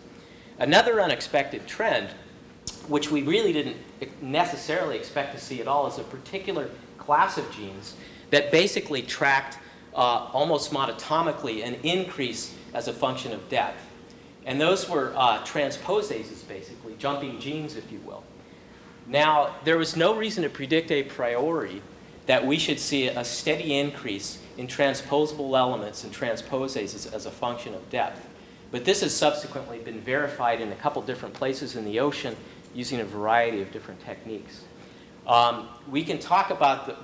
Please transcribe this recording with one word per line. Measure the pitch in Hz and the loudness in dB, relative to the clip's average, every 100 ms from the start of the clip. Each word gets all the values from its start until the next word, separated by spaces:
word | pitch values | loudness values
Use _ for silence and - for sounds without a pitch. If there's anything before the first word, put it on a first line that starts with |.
| - - - - - - | -20 -20 -20 -20 -20 -2
Another | 131 185 233 220 | 6 6 6 4
unexpected | 175 123 - 147 135 107 - | 4 0 0 0 0 -4 -8
trend, | - 220 127 101 - - - - - - - - | -2 0 0 -2 -10 -20 -20 -20 -14 -12 -12 -2
which | 147 147 | 0 2
we | 151 | 0
really | 135 202 208 | 2 4 4
didn't | 156 131 110 - - 135 - | 2 -2 -6 -14 -12 -12 -10
necessarily | 135 151 175 143 - 170 160 117 | -2 0 0 -2 -2 -2 0 -4
expect | - 143 139 | -4 -4 -4
to | - | -8
see | - 127 | -8 -6
at | 117 | 0
all, | 143 131 | 2 0
is | 131 | -4
a | |
particular | - - - 190 196 170 123 - - - | -10 -14 -10 -8 -4 -4 -6 -10 -18 -10
class | - 147 190 160 | 4 4 4 2
of | 127 | -6
genes | - 98 98 - - - - - | -8 -10 -12 -14 -16 -18 -18 4
that | 143 143 | 4 6
basically | 160 190 - - 139 | 6 6 2 -2 -4
tracked, | 120 - 139 135 - - - - - - | -4 0 4 4 2 -8 -18 -20 -6 2
uh, | 123 117 - | 2 2 0
almost | 131 160 147 - | 0 2 2 0
monotomically | 143 131 113 - 156 165 139 131 110 120 | 0 0 -2 0 2 2 0 -4 -4 -4
an | 123 | -2
increase | 156 185 180 - 123 113 - - - 120 | 0 0 0 -4 -4 -4 -10 -12 -8 -6
as | 120 | -6
a | |
function | 113 131 127 123 | -2 -2 -2 -6
of | 107 - | -8 -2
depth. | 123 90 - - - - - - - 131 | 0 0 -4 -16 -20 -20 -20 -20 -14 -6
And | 135 | 2
those | 160 190 - | 4 2 2
were, | 160 127 135 | 0 0 4
uh, | 123 110 | 4 4
transposases, | - 156 139 - - 196 - 117 110 95 - | 0 -2 0 -2 0 0 0 -4 -8 -14 -14
basically, | 95 - - 113 110 | -14 -14 -16 -14 -6
jumping | 139 139 135 117 | -4 -2 -4 -8
genes, | 139 156 151 110 | -6 -6 -6 -10
if | - | -12
you | 98 | -14
will. | 101 101 - - - - - - - - 117 | -12 -14 -16 -20 -20 -20 -20 -20 -20 -20 0
Now, | 139 156 151 127 - | 4 6 6 4 0
there | 147 165 | 2 4
was | 160 160 | 2 4
no | 175 220 | 4 4
reason | 220 208 | 0 -2
to | 151 | -2
predict | - 135 160 165 | -4 2 2 4
a | 147 | 0
priori | 139 - 120 120 151 165 95 98 - - - - - | 0 -2 0 2 2 0 -2 -8 -14 -20 -20 -6 2
that | 127 131 | 4 4
we | 156 | 2
should | - 139 | 2 -2
see | - 143 127 | 0 2 2
a | 123 | 0
steady | 120 - 151 151 165 139 | -4 -2 0 0 0 0
increase | 143 143 120 98 - - - - | 0 -4 -6 -6 -8 -12 -14 -12
in | 127 | -8
transposable | - 139 131 - 143 151 151 135 131 | 2 2 2 0 2 2 -2 2 4
elements | 127 117 104 - | 4 2 -6 -8
and | 107 | -12
transposases | - 123 110 - 131 135 127 98 104 113 | -4 -4 -4 -4 -4 -2 -4 -4 -6 -8
as | 110 104 | -8 -8
a | |
function | - 120 120 120 | -6 -4 -4 -8
of | 95 - | -12 -6
depth. | 123 - - - - - - - | -2 -2 -4 -16 -20 -20 -20 -10
But | 123 123 | -2 2
this | 190 | 2
has | 160 | 2
subsequently | - 160 - - 135 - 117 | 4 4 2 -4 -8 -8 -10
been | 117 110 | -10 -8
verified | 113 139 143 - 120 113 | -2 0 0 0 0 2
in | 110 | -2
a | 98 | -4
couple | 147 135 | -2 -2
different | 113 117 107 - | -4 -6 -8 -4
places | 135 131 131 120 | -2 -2 -6 -6
in | |
the | 107 110 | -2 0
ocean | 147 143 127 110 - - - | 0 0 -6 -8 -12 -18 -12
using | 123 123 123 | -8 -4 -4
a | |
variety | 101 104 107 117 117 107 | -4 -2 4 6 4 0
of | 95 | -4
different | 107 - 92 - | -8 -12 -14 -12
techniques. | 95 110 107 - - - - - - - - - | -12 -10 -10 -12 -18 -20 -20 -20 -20 -20 -8 4
Um, | 120 120 117 110 - - | 6 6 2 -8 -16 -6
we | 139 | -4
can | 160 151 | -2 -4
talk | - 185 196 | 2 2 4
about | - 143 135 - | 2 2 2 -4
the, | 113 | -12